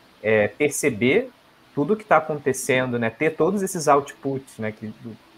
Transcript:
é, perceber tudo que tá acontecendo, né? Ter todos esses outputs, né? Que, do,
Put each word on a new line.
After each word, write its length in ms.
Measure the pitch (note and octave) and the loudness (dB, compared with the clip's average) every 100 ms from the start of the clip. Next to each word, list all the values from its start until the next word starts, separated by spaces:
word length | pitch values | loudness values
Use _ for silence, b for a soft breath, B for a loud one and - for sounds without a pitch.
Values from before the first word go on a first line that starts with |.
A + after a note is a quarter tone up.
| _ _ | _ _
é, 280 | G#2+ A2 G#2 | 2 4 2
perceber 800 | - D3 - C#3+ G#2+ A#2+ F3+ B3+ - _ _ _ | 0 -2 0 -2 0 2 2 0 -10 _ _ _
tudo 220 | - D#3 G#3+ | -4 -2 -2
que 80 | |
tá 140 | - D#3 | 2 2
acontecendo, 840 | D#3 D3+ C3+ B2+ - B2+ B2+ A#2+ | 2 -4 -4 -2 0 0 0 -2
né? 100 | A2+ | -2
Ter 200 | - D#3 | -2 -2
todos 320 | D#3 D#3+ G3+ | 0 0 0
esses 260 | F#3+ F3 D3 | -4 -2 2
outputs, 720 | C#3+ C#3 - C#3 C3+ C3+ - | 2 2 -8 -6 -6 -8 -10
né? 160 | A2 | -8
Que, 140 | G#2+ G#2+ | -8 -12
do, 300 | G#2+ B2 G#2 _ | -12 -16 -18 _